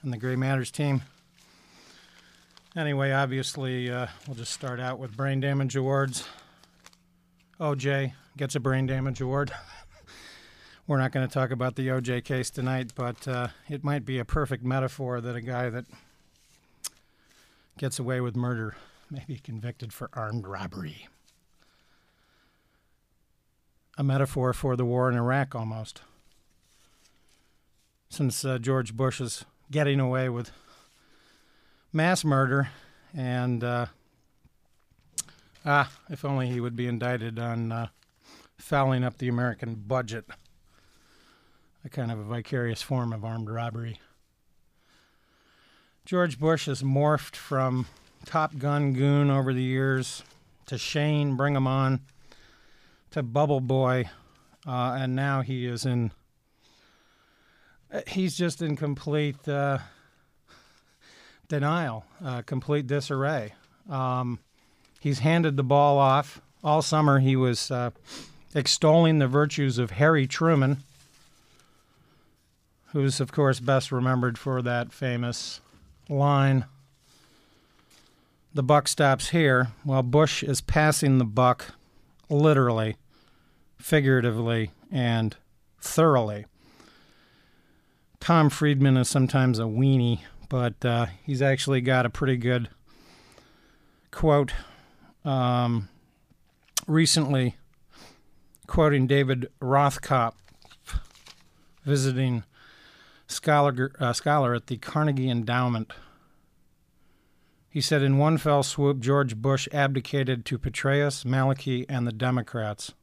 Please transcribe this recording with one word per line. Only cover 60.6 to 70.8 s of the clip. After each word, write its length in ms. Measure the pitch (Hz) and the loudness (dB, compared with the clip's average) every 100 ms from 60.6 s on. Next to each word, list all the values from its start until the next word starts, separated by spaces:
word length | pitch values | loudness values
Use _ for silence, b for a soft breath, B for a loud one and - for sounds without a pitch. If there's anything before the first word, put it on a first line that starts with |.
| b b b b b b b b _ | b b b b b b b b _
denial, 560 | 151 143 170 160 110 - _ | -2 0 0 -2 -6 -12 _
uh, 180 | 160 123 | -8 -8
complete 460 | 117 135 - 147 131 | -6 -8 -2 -2 0
disarray. 640 | 143 139 135 139 151 107 - b b - | -4 -4 -4 -2 -2 -6 -12 b b -10
Um, 520 | 139 131 127 123 120 _ b b b b b | -4 -2 -2 -4 -6 _ b b b b b
he's 200 | 147 135 | -4 0
handed 360 | 135 165 160 139 | 2 4 2 0
the 80 | |
ball 360 | 131 143 143 143 | 2 4 6 6
off. 420 | 139 135 143 - _ _ | 6 4 0 -10 _ _
All 180 | 156 151 | 0 2
summer 380 | 147 156 151 139 | 2 4 6 6
he 160 | 135 131 | 6 4
was, 340 | 127 120 - | 2 0 -2
uh, 220 | 127 123 - B B B B B 151 | -4 -4 -8 B B B B B -4
extolling 640 | 135 - 160 165 165 156 | 0 2 6 8 8 6
the 80 | 135 | 4
virtues 500 | 135 147 147 139 117 | 4 2 2 0 0
of 140 | 120 | -2
Harry 340 | 92 147 160 131 | 2 4 4 2
Truman, 580 | - 165 156 135 139 | 0 2 4 4 0